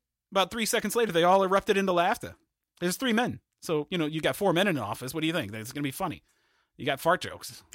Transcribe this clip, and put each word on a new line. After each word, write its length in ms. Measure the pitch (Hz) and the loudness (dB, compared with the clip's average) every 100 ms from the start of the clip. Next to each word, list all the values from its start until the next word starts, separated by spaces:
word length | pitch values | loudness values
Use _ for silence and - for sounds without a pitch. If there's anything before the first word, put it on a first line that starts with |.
| _ _ _ | _ _ _
about 180 | 190 180 | 0 0
three 160 | 233 214 | -2 -2
seconds 300 | 220 208 233 | 0 0 0
later, 160 | 220 | 2
they 100 | 165 | 4
all 220 | 175 196 | 6 6
erupted 320 | 190 190 - 196 | 6 2 4 2
into 160 | 196 | 2
laughter. 420 | 175 180 233 - - _ _ _ - | 2 2 0 -6 -14 _ _ _ -6
There's 160 | 175 180 | -4 -2
three 160 | 262 | 0
men. 280 | 220 233 - _ _ | 0 0 -4 _ _
So, 260 | - 156 147 | -4 -4 -2
you 80 | 180 | -2
know, 80 | 151 | -2
you 140 | 156 | 0
got 140 | 156 165 | -2 2
four 160 | 202 | 2
men 140 | 170 208 | 2 2
in 100 | 151 | 0
an 40 | |
office. 300 | 101 113 147 | -2 -6 -8
What 60 | 160 | -4
do 60 | 160 | -2
you 60 | |
think? 200 | 170 101 | -2 -4
It's 180 | 110 110 | -8 -8
gonna 100 | 143 | -6
be 80 | 147 | -6
funny. 340 | - 185 101 _ _ _ _ _ - | -4 -6 -6 _ _ _ _ _ -8
You 80 | 123 | -4
got 140 | 135 | 0
fart 200 | 165 180 | 0 0
jokes. 440 | 92 80 - - - | -2 -12 -14 -18 -8